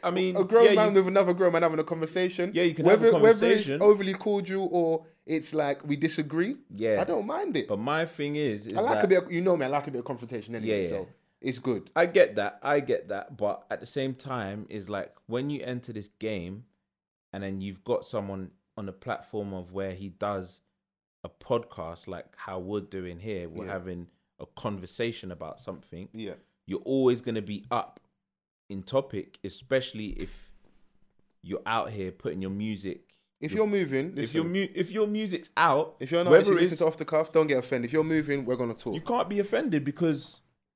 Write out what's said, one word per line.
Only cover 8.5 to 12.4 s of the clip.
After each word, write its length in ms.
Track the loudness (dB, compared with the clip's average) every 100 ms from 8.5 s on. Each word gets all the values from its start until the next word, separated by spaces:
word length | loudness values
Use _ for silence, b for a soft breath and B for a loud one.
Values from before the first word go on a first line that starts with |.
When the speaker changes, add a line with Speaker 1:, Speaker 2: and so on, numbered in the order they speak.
| -2 -4
Speaker 1:
is 60 | 0
Speaker 2:
I 40 |
like 140 | 2 2
Speaker 1:
that 60 | 4
Speaker 2:
a 20 |
bit 160 | 2
of, 80 | 0
you 100 | 0
know 140 | 2 2
me, 80 | 2
I 40 |
like 180 | -2 -2
a 40 |
bit 80 | -6
of 60 | -6
confrontation 480 | -8 -8 -10 -8
anyway, 240 | -6 -2 0
Speaker 1:
Yeah, 60 |
yeah. 60 | 0
Speaker 2:
so 180 | -4 -6 -14 _ _
it's 180 | -6 -4
good. 300 | -2 -4 -2 2
Speaker 1:
I 100 | 4
get 300 | 6 6
that, 240 | 4